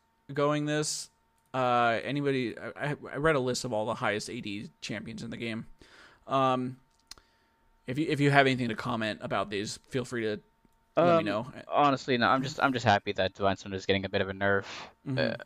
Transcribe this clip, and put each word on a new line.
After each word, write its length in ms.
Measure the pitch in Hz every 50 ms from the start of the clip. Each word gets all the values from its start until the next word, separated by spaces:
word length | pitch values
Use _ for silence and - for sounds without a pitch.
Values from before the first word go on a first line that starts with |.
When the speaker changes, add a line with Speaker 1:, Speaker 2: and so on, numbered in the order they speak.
| _ _ _ _ _ - 139
Speaker 1:
going 300 | 143 143 147 151 151 147
this. 420 | 151 151 151 151 - - - - - _ _ _ _ _ _ _ _ -
Uh, 460 | 131 127 123 123 120 120 117 113 107 -
anybody, 540 | 117 135 143 143 139 139 131 127 110 - -
I, 300 | 95 113 - 92 120 147 165
I, 40 | - - 95 -
I 40 | 139
read 180 | 143 160 156
a 40 | 135
list 240 | 127 127 123 - -
of 80 | 127 113
all 140 | 107 107
the 80 | 120 110
highest 360 | - 120 110 104 107 - -
A 100 | - 123
D 280 | 113 107 101 104 - - - _
champions 420 | - - 117 - 233 - 113 - -
in 80 | 117
the 60 | -
game. 300 | - 117 117 110 113 120 - - - - - - - - - - _ _
Um, 500 | - 120 135 131 131 127 127 127 127 131 - _ _ _ _ _ _ - - _ _ _ _ _ _ _ _ _ _ _ _ _
if 120 | - 127 143
you, 80 | 160 -
if 100 | 151 139
you 100 | 143 143 143
have 140 | 143 135
anything 220 | 131 131 123 127 120
to 40 | 110
comment 460 | - - 123 123 113 110 107 101 - -
about 260 | - 123 104 98 104
these, 280 | 107 98 104 127 - - - _
feel 140 | - 131 120
free 180 | - 131 120 110
to 180 | 107 107 104 - _ _ _ _ _ _ _ _ _ _
let 100 | 156 165
me 40 | 175 170 165
Speaker 2:
Um, 60 | 160
Speaker 1:
know. 280 | - 101 107 120 131 - 117 - -
Speaker 2:
honestly, 480 | 78 123 147 143 135 123 - - 131 120
no. 100 | 117 95
I'm 140 | 120 131 131
just, 200 | 131 - - -
I'm 100 | 139 127
just 100 | 120 117
happy 280 | 117 101 101 - 104 98
that 220 | - 95 95 -
Divine 220 | - 101 98 95
Sunder 200 | - - 104 95
is 100 | 95 -
getting 180 | - 95 98 95
a 40 | 95
bit 100 | 98 98
of 80 | 92 95
a 40 | 95
nerf. 320 | 95 101 101 98 98 98 - - - - - - _ _ 143
Speaker 1:
Mm-hmm. 100 | 131 -
Speaker 2:
Uh, 160 | 76 - - - -